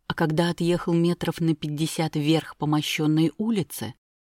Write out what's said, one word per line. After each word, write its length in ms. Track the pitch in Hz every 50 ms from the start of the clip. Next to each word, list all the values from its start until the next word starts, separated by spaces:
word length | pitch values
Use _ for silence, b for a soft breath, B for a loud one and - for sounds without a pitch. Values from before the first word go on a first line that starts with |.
| _
А 80 | - -
когда 340 | - 165 156 156 165 170 175
отъехал 460 | 165 - 170 170 175 170 - 180 170
метров 460 | 170 170 175 170 - 170 165 - -
на 140 | 170 160 156
пятьдесят 600 | - - 151 147 151 160 - - - 160 156 -
вверх 400 | 151 143 156 160 151 - - -
по 100 | - 151
мощённой 680 | 151 151 151 - - - - 151 151 156 160 165 160 -
улице, 580 | - 214 226 226 196 143 - - - 110 110 - _ _ _ _ _ _